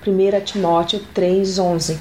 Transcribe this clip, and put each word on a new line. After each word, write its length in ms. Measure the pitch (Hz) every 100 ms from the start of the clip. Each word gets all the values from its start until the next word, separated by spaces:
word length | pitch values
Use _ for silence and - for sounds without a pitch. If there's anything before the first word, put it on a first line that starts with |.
Primeira 400 | - 190 196 196
Timóteo 600 | 196 208 175 170 175 208 -
três 440 | - 180 190 190 190
onze. 400 | 180 170 160 160